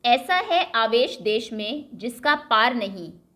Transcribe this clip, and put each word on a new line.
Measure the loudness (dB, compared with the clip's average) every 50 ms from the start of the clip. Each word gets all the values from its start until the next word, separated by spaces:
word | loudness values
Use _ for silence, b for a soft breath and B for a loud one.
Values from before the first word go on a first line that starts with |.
| 4
ऐसा | 4 2 2 2 0 0
है | 0 2 2 0 0 0 0 0
आवेश | 0 2 2 4 2 2 2 -2 -4
देश | -2 -2 -2 -2 -2 -6
में | -8 -6 -6 -6 -6 -8 -10 -12 -14
जिसका | -8 -8 -8 -8 -2 0 0 0
पार | 0 0 2 4 4 4 4 2
नहीं | 0 -4 -4 -6 -10 -12 -14 -14 -18 _ _ _